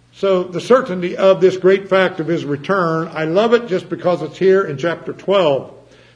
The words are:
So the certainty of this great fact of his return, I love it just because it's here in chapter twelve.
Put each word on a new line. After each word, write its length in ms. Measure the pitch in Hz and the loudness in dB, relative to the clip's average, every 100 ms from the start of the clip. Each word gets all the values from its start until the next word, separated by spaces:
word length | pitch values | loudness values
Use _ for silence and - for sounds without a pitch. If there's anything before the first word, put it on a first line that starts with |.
| _ | _
So 300 | - 196 185 | -4 0 0
the 180 | 180 175 | -2 -8
certainty 560 | - 175 - 185 180 185 | 2 2 2 -6 -6 0
of 240 | 190 180 | 2 4
this 160 | 185 185 | 2 4
great 320 | 180 196 196 | 2 2 0
fact 300 | 190 180 180 | 0 0 -2
of 80 | 156 | -4
his 180 | 165 139 | -4 -4
return, 640 | 143 143 196 170 160 165 | -6 -2 -2 0 -2 -4
I 140 | 156 156 | -6 -2
love 300 | 175 226 233 | 0 4 2
it 120 | 233 | 0
just 220 | 180 - | -6 -6
because 320 | 170 175 175 | -4 -2 -2
it's 160 | 151 - | -4 0
here 240 | 190 190 | 2 4
in 160 | 190 139 | 2 -4
chapter 340 | 170 160 - | -4 -4 -10
twelve. 600 | - - 196 165 135 - - _ _ _ | -10 0 2 2 0 -4 -18 _ _ _